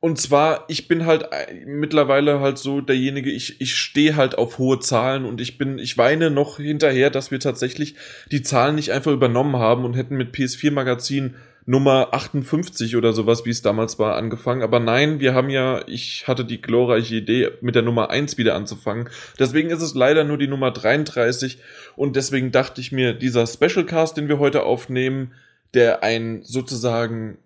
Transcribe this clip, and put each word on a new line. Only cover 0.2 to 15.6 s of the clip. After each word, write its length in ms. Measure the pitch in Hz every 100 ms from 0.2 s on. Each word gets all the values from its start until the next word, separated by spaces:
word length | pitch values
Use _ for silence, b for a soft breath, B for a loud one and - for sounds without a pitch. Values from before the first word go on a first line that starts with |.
zwar, 460 | - 143 156 156 -
ich 180 | 156 -
bin 200 | 165 165
halt, 220 | 160 -
äh, 320 | 71 - 90
mittlerweile 760 | - 143 151 151 135 135 147 143
halt 180 | 139 135
so 240 | 139 139
derjenige, 480 | 135 131 131 139 131
ich, 280 | 120 - -
ich 120 | 131
stehe 420 | - - - 151 151
halt 200 | 131 -
auf 220 | 117 -
hohe 200 | 127 131
Zahlen 460 | - 120 127 135
und 160 | 127 117
ich 160 | 120 -
bin, 220 | 135 135
ich 180 | 127 -
weine 340 | 120 156 165
noch 280 | 139 143 -
hinterher, 500 | 147 147 151 131 139
dass 220 | 143 131
wir 100 | 135
tatsächlich 540 | 143 127 135 - 147 - B B B
die 120 | 143
Zahlen 320 | 127 135 131
nicht 180 | 151 143
einfach 200 | 123 139
übernommen 440 | 139 127 117 143 131
haben 300 | 110 120 123
und 80 |
hätten 240 | 123 127 135
mit 140 | 123
P 120 | -
S 120 | 131 -
vier 160 | 147
Magazin 640 | 143 127 123 - 139 131 123 B B -
Nummer 420 | 127 139 131 127
achtundfünfzig 840 | 131 - 147 131 156 175 - 113
oder 180 | 117 117
sowas, 320 | 110 107 117
wie 60 | 117
es 100 | 117
damals 380 | 107 107 110 -
war, 160 | 107
angefangen. 480 | - 110 117 - 123
Aber 160 | 110 120
nein, 400 | 117 120 147 156
wir 160 | 135
haben 160 | 127 131
ja, 320 | 135